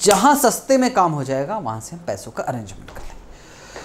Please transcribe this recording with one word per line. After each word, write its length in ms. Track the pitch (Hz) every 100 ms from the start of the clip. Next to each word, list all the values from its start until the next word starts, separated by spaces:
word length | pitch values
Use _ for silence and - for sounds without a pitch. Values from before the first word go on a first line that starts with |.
जहाँ 340 | - 190 240 285
सस्ते 400 | 247 - - 269
में 160 | 254
काम 180 | 202 180
हो 120 | 147
जाएगा, 340 | 131 135 143 214
वहाँ 220 | 143 110
से 160 | - 170
हम 60 | 170
पैसों 260 | 101 -
का 100 | -
अरेंजमेंट 480 | - 123 101 - -
कर 100 | -
लेंगे। 200 | - - - - - - - -